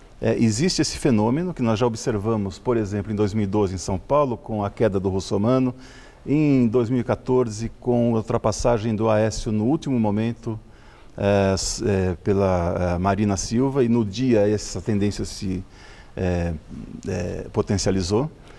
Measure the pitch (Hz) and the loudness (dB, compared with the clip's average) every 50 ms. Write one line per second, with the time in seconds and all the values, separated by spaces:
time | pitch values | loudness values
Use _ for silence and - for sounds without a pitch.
0 | - - - - - 110 113 - 120 113 104 113 165 190 - - 151 - - - | -20 -20 -10 -4 0 0 2 2 2 2 2 2 0 0 2 0 -2 -2 -2 0
1 | - 156 120 104 107 113 127 156 180 185 160 - 127 113 113 101 123 120 110 107 | 0 2 4 4 4 2 2 0 -2 -4 -4 -2 0 0 2 2 2 0 0 -2
2 | - 143 110 101 98 110 113 107 101 98 90 - - 127 120 113 107 95 101 104 | -4 -4 -2 -2 0 0 0 0 -2 -4 -6 -6 -2 0 0 0 0 -2 -2 -4
3 | 95 107 107 101 107 98 101 110 104 95 98 104 104 90 95 92 - - 98 87 | -4 -2 0 0 0 0 0 0 0 0 2 2 2 0 -2 -4 -4 -4 -4 -4
4 | - - 139 147 147 131 113 - - - 113 104 101 101 - - 120 107 92 98 | -2 0 2 2 2 0 -2 -6 -8 -6 -4 -4 -4 -4 -2 0 0 2 2 0
5 | 92 98 92 95 - - 101 98 101 117 131 131 131 127 123 - - - - - | 0 0 -2 -2 -2 -2 -2 0 2 2 2 2 2 0 -2 -6 -12 -20 -20 -20
6 | - - - - - - 135 151 156 147 139 131 123 113 107 123 117 107 131 123 | -20 -20 -20 -10 -4 0 0 2 4 4 4 4 4 4 4 2 2 2 0 0
7 | 110 - 107 - - - 127 127 127 113 104 107 117 120 - - - 123 120 120 | 0 0 -2 -2 0 2 2 2 2 0 -2 -6 -8 -8 -8 -6 -2 0 2 2
8 | 120 117 117 110 104 - 117 117 - 110 104 - - 127 120 107 104 120 110 101 | 2 2 2 0 0 0 -2 0 0 0 0 0 2 2 2 2 0 -2 -2 0
9 | 113 113 107 107 107 110 107 - - 120 107 107 107 123 156 160 - 151 131 120 | 2 2 2 2 2 2 0 -2 -4 -2 0 0 0 0 0 0 -2 -2 0 0
10 | 110 107 101 107 110 117 117 - - 117 107 110 - - - - - - - - | 2 0 0 0 -2 -2 -4 -6 -8 -8 -8 -10 -12 -18 -20 -20 -20 -20 -20 -20
11 | - - - - 104 101 101 98 98 95 95 92 - - - - - 104 101 95 | -20 -14 -6 -2 2 2 4 4 4 2 2 0 -2 -4 -4 -2 0 0 2 2
12 | 92 92 90 - - 107 98 98 98 95 92 90 85 85 92 95 90 90 87 87 | 2 0 -2 -2 0 0 2 2 4 2 2 2 0 0 0 0 0 0 0 0
13 | 92 98 98 98 107 101 98 95 - - 113 117 131 135 131 139 123 113 117 120 | 0 0 2 2 2 0 0 -2 -2 -2 0 0 0 0 2 2 2 2 2 2
14 | 113 101 95 113 131 131 120 104 101 104 107 101 - - - 101 - - 107 101 | 0 0 -2 -2 0 2 4 4 4 4 2 0 -4 -6 -10 -6 -4 -2 0 0
15 | 98 104 98 - 98 - - - 104 95 92 92 95 - - - - - - - | 0 0 -2 -4 -6 -8 -8 -8 -6 -6 -6 -6 -8 -12 -16 -20 -20 -20 -20 -20
16 | - - - - 95 90 90 87 85 85 82 73 - - - 62 52 - - - | -20 -12 -6 -4 -2 0 0 0 -2 -2 -4 -6 -10 -14 -14 -14 -14 -14 -14 -12
17 | - - 95 95 92 92 92 90 92 - - 110 101 - 107 95 - 101 95 95 | -8 -6 -6 -4 -6 -6 -8 -8 -10 -6 -4 -2 0 0 0 0 0 0 0 0
18 | 90 85 104 110 143 156 - - - - - | 0 0 0 0 0 -2 -6 -12 -20 -20 -20